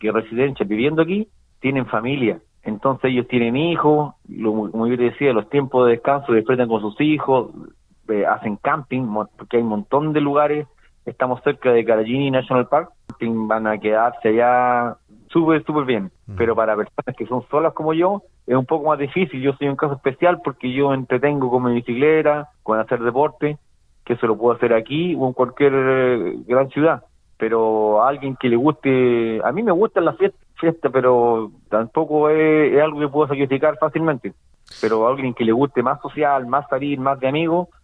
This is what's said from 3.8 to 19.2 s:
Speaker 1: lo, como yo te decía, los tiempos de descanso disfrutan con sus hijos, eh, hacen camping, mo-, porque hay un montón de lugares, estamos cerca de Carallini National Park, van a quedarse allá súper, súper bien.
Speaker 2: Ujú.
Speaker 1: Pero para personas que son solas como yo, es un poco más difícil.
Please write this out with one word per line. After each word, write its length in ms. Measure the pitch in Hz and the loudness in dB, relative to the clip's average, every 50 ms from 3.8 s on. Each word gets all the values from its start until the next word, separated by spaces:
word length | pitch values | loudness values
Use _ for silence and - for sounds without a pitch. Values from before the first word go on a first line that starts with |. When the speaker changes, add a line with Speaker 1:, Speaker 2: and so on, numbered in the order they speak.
| 151 151 151 151 147 143 - _ _ - | 2 2 2 2 0 -4 -8 _ _ -16
Speaker 1:
lo, 420 | - - 110 110 107 110 107 - | -12 -4 -4 -2 -2 -2 -4 -4
como 160 | 110 113 113 117 | -4 -2 -2 -2
yo 80 | 127 | 0
te 80 | 120 123 | 0 0
decía, 280 | 120 120 - 143 139 | -2 0 0 0 0
los 160 | 120 107 104 - | 2 0 -2 0
tiempos 380 | - 143 135 131 - 127 123 | -2 -2 -2 0 2 4 4
de 60 | 120 | 4
descanso 400 | 117 113 - 139 139 135 135 - | 4 2 0 0 -2 -2 0 2
disfrutan 360 | 117 110 107 - 127 123 123 113 | 2 2 2 2 0 0 0 0
con 120 | 113 107 | -2 -2
sus 200 | 104 107 104 - | -2 -6 -4 -2
hijos, 520 | 147 151 151 139 123 - 135 123 110 - - - - - - _ _ _ _ _ _ - | 0 0 0 0 0 0 0 0 0 -4 -10 -18 -20 -20 -20 _ _ _ _ _ _ -4
eh, 180 | 107 101 92 | -2 0 0
hacen 300 | 76 107 - - 110 101 | 0 -2 -2 -4 -6 -8
camping, 460 | - - 143 151 156 131 - 131 127 | -4 -4 -4 -4 -4 -4 -6 -6 -4
mo-, 260 | 131 110 104 107 104 - _ | -4 -4 -4 -4 -6 -6 _
porque 220 | - 104 - - 117 | -18 -10 -2 -2 0
hay 40 | |
un 60 | 117 113 | 0 0
montón 440 | 107 104 101 - 131 143 156 156 | -2 -4 -4 -2 -2 0 0 0
de 80 | 147 151 | 0 0
lugares, 460 | 147 143 139 147 147 147 147 151 147 - _ _ _ _ _ _ _ | 0 0 2 2 2 0 0 -4 -6 -10 _ _ _ _ _ _ _
estamos 340 | 120 113 - 127 127 123 120 - | -14 -6 -4 -4 -4 -4 -2 -2
cerca 260 | 147 139 - - 127 | -2 -2 0 2 2
de 140 | 120 117 110 | 2 4 4
Carallini 480 | 113 113 110 110 113 123 135 143 139 | 2 2 2 2 0 -2 -2 0 0
National 340 | 131 131 127 - 131 127 120 | 0 -2 0 0 0 0 0
Park, 240 | - 143 151 170 - _ _ _ - - - | 2 0 -2 -2 -4 _ _ _ -20 -12 -8
van 480 | 120 117 113 113 110 107 110 110 110 110 | -4 -4 -2 -2 -2 -2 -2 0 0 -2
a 100 | 107 101 | -2 0
quedarse 520 | 104 107 107 110 117 120 120 - - 110 | 0 0 2 2 2 0 -2 0 0 2
allá 680 | 110 117 120 123 123 123 123 123 123 123 120 120 110 - _ _ 107 - _ _ | 2 4 4 4 4 4 2 2 2 0 0 -2 -6 -10 _ _ -20 -20 _ _
súper, 360 | - 165 165 160 160 147 - | 0 0 2 2 2 0 0
súper 200 | - 151 151 135 | -2 -2 -2 -2
bien. 260 | 127 120 104 98 90 - _ _ | 0 -2 -2 -4 -6 -12 _ _
Speaker 2:
Ujú. 100 | - 101 | -14 -4
Speaker 1:
Pero 200 | 92 117 113 110 | -2 -2 0 2
para 180 | 110 110 110 107 | 0 0 0 0
personas 400 | 104 104 - _ - - - 127 | -2 -4 -4 _ -8 -8 -8 -8
que 100 | - 113 | -10 -8
son 200 | 104 127 123 113 - | -6 -6 -6 -6 -2
solas 260 | - 151 160 160 156 | -2 0 0 0 -2
como 200 | - 156 156 160 | -2 -4 -2 0
yo, 280 | 165 175 190 202 202 - _ _ _ _ | 0 0 0 -2 -4 -8 _ _ _ _
es 120 | - 123 | -2 0
un 100 | 131 131 | 0 0
poco 220 | - 160 156 143 156 | 0 -2 -2 0 -2
más 100 | 151 139 | -2 -2
difícil. 420 | 147 135 - 180 | -4 -4 -2 -2